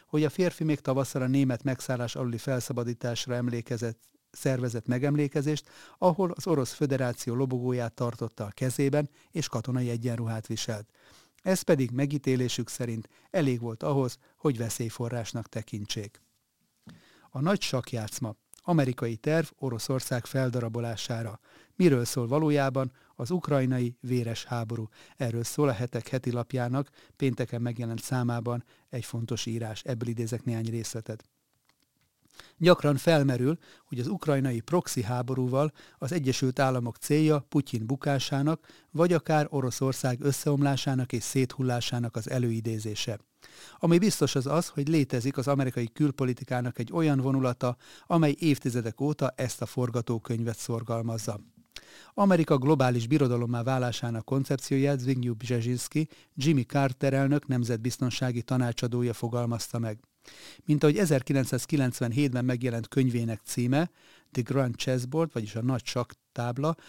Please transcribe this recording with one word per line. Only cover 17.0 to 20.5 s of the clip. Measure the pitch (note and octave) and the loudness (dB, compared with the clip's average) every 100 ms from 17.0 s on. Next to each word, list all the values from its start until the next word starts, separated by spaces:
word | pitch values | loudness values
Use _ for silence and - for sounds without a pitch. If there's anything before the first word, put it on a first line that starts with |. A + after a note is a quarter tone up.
| _ _ _ | _ _ _
A | - | -2
nagy | D3+ G3 | 0 0
sakkjátszma. | - C3 - A#2+ G#2+ - A2+ G#2 _ - | 0 -2 -2 -6 -6 -6 -8 -8 _ -10
Amerikai | - E3+ C3 A#2+ A#2+ A2+ | 0 2 2 0 -4 -4
terv | - D#3+ D#3 - | 0 0 0 -6
Oroszország | C3+ A#2 - C3 - B2 - | -6 -4 -4 -4 -2 -4 -2
feldarabolására. | C3 C3 | -2 0